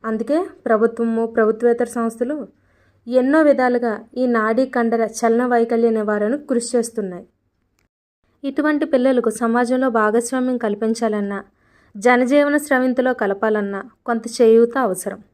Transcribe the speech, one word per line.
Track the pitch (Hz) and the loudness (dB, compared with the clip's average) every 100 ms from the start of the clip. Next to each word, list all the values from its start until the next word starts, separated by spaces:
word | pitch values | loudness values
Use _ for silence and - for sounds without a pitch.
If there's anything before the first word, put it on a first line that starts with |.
అందుకే | 226 220 233 302 381 - - | -6 -6 -2 -2 -2 -8 -2
ప్రభుత్వము, | 220 220 226 233 226 226 | 0 0 0 -4 -2 -2
ప్రభుత్వేతర | 226 214 220 240 240 | 0 0 2 0 0
సంస్థలు | 240 247 226 226 247 302 214 _ _ _ _ _ - | -2 -4 -6 -4 -6 -6 -10 _ _ _ _ _ -2
ఎన్నో | 254 254 311 | 0 4 4
విధాలుగా | 302 254 254 247 240 208 - - | 4 4 2 2 -2 -4 -8 -4
ఈ | 254 | 0
నాడీ | 233 214 226 262 | 2 2 0 0
కండర | 254 233 226 | 0 0 0
చలన | 226 226 233 233 247 | -2 -2 0 2 2
వైకల్య | 240 233 233 233 | 2 2 2 2
నివారణకు | 220 214 208 208 285 - | 0 -2 -2 -2 -2 -2
కృషి | 240 233 240 | -4 -2 -4
చేస్తున్నాయి. | 233 - 196 180 - _ _ _ _ _ _ _ _ _ _ _ | -4 -6 -8 -10 -18 _ _ _ _ _ _ _ _ _ _ _
ఇటువంటి | 277 269 294 302 320 | -8 -2 0 0 0
పిల్లలకు | 277 254 254 226 | 2 2 2 0
సమాజంలో | 214 233 233 240 254 262 | -2 -2 0 0 0 0
భాగస్వామ్యం | 226 214 220 233 262 254 247 | 2 2 2 -2 -4 -2 -2
కల్పించాలన్నా, | 226 208 220 226 226 208 202 202 - _ _ _ _ 208 | -4 -4 -4 -2 -2 -2 -4 -8 -12 _ _ _ _ -2
జనజీవన | 214 247 254 285 285 294 | 2 4 4 2 4 0
స్రవింతలో | 294 262 254 254 262 | 0 0 0 0 -2
కలపాలన్నా | 254 202 196 220 214 202 196 226 _ - | 0 -2 -2 -2 -2 -4 -6 -12 _ -6
కొంత | 233 226 | -6 -6
చేయూత | - 233 226 233 254 | 2 6 6 4 2
అవసరం. | 240 185 - 196 - | -2 -4 -8 -12 -16